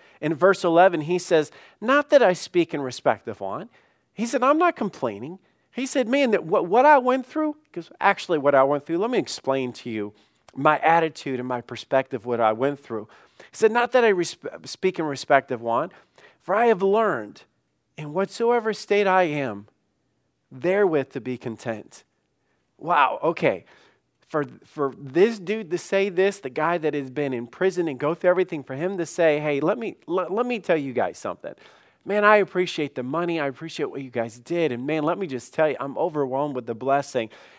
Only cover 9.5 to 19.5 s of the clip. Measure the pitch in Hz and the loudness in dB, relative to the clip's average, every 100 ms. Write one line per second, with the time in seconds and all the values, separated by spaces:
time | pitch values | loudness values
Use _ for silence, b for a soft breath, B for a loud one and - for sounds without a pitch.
9.5 | 135 123 - 120 110 104 b b b _ | -2 -4 -8 -8 -6 -8 b b b _
10.5 | - 151 147 156 170 160 - 143 127 127 | -2 0 2 4 4 2 -4 -8 -6 -6
11.5 | 120 - 120 - 135 131 123 120 120 110 | -6 -8 -14 -2 -2 0 -6 -4 0 2
12.5 | 110 135 143 - 110 107 B B B B | 2 -2 -4 -8 -10 -10 B B B B
13.5 | - 220 233 240 254 233 180 165 - - | 0 2 2 2 4 4 2 -2 -8 -14
14.5 | 85 131 - 190 180 160 139 - 139 131 | -14 -14 -4 -4 -2 -4 -6 2 2 2
15.5 | 117 117 120 165 b b b b b - | -6 -2 -2 -4 b b b b b -4
16.5 | 208 240 190 196 214 214 127 104 - _ | 2 2 2 2 2 0 -2 -6 -16 _
17.5 | _ _ _ _ - 151 170 196 - 233 | _ _ _ _ -14 -6 -4 -4 -2 0
18.5 | 240 220 208 - 202 196 185 175 147 131 | 2 0 -4 0 2 4 4 2 0 -4